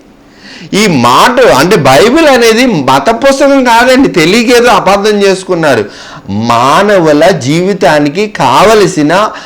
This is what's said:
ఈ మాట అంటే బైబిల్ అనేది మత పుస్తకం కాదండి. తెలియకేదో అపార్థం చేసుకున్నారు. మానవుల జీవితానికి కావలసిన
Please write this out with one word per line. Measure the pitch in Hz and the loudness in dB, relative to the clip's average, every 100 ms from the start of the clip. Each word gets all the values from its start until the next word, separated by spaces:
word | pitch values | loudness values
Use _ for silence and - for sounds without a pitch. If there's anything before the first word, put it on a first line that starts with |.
| _ _ - - - - 160 | _ _ -20 -20 -20 -20 -6
ఈ | 185 214 | -2 0
మాట | 143 120 139 220 247 220 | 0 0 2 2 2 2
అంటే | 131 170 202 | 2 0 0
బైబిల్ | 131 139 214 311 302 | 2 2 2 2 2
అనేది | 254 233 220 254 | 2 2 0 0
మత | 170 131 - 262 | -2 0 0 0
పుస్తకం | 233 277 269 277 277 | 0 0 2 2 2
కాదండి. | 247 226 254 254 269 | 2 2 2 2 0
తెలియకేదో | 180 156 226 220 240 240 | 0 0 0 2 2 2
అపార్థం | 196 165 202 214 208 | 0 0 0 0 0
చేసుకున్నారు. | 196 185 - 175 156 120 101 - - - - | 0 -2 -4 -2 0 -2 -4 -10 -20 -18 -10
మానవుల | 101 117 117 131 160 202 196 160 147 170 | -6 -2 0 0 0 0 0 2 2 2
జీవితానికి | 165 123 160 185 185 185 151 147 170 214 | 0 -2 -2 -2 -2 0 0 -2 -4 -6
కావలసిన | - 131 139 196 220 180 156 147 180 214 - | -2 0 2 2 2 0 0 -2 -2 -4 -8